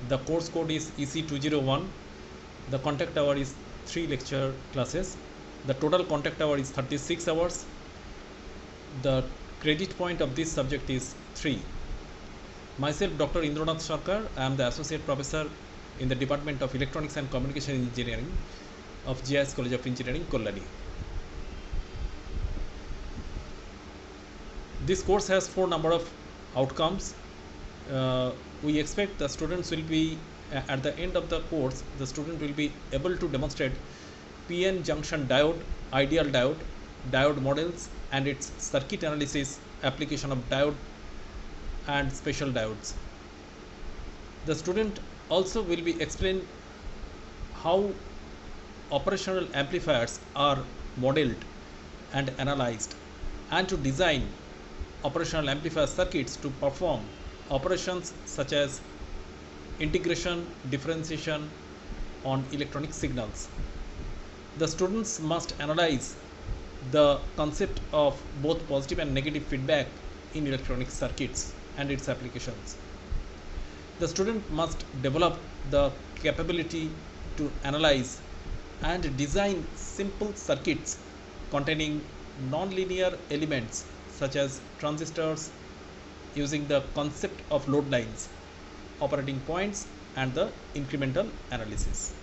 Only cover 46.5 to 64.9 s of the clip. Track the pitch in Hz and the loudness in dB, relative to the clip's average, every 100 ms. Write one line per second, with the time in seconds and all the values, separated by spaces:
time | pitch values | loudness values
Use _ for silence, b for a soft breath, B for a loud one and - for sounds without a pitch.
46.5 | - - - - - - - - - - | -12 -14 -10 -8 -8 -10 -10 -12 -10 -8
47.5 | - 160 185 202 190 - - - - - | -2 4 6 4 -2 -8 -10 -12 -12 -10
48.5 | - - - - 143 - 190 - 185 160 | -12 -12 -14 0 2 2 0 2 0 2
49.5 | 139 139 170 160 127 117 - - 139 143 | 0 2 0 4 4 4 -2 -6 4 6
50.5 | 135 127 - - - 127 151 135 113 - | 6 0 -6 -6 2 4 6 4 2 -6
51.5 | - - - - - - 139 135 135 135 | -12 -14 -14 -14 -14 -4 0 0 0 2
52.5 | 143 123 113 - - - - - - - | 4 2 0 -4 -8 -12 -6 -6 -4 2
53.5 | 170 185 185 135 135 175 139 104 - - | 2 4 2 2 6 6 6 2 -4 -12
54.5 | - - - - - 147 165 160 160 147 | -14 -12 -8 -8 -2 -2 0 0 2 2
55.5 | 147 156 160 139 - 180 156 127 - 143 | 2 0 4 4 4 2 2 0 -2 -4
56.5 | 131 139 135 180 127 107 - - - - | 2 0 2 2 2 -2 -8 -10 -10 -2
57.5 | 135 185 180 - 185 175 - - - 135 | 0 4 2 2 -2 -4 -10 -8 -2 2
58.5 | 147 143 - - - - - - - - | 4 4 0 -10 -10 -8 -8 -8 -12 -14
59.5 | - - - 156 175 175 165 180 170 170 | -12 -10 -2 2 4 4 2 2 0 -4
60.5 | - 131 135 156 160 156 156 - 151 151 | -8 -4 -2 0 -2 -2 -2 0 -2 -4
61.5 | - - - - - - - 135 131 131 | -10 -12 -12 -10 -6 -6 -4 0 0 0
62.5 | 143 139 143 156 - 147 123 107 - - | -2 -2 -2 -4 -2 -2 0 -2 -6 -8
63.5 | - - - - - - - - - - | -4 -4 -4 -6 -6 -6 -6 -8 -12 -12
64.5 | - 156 - 185 | -2 0 2 2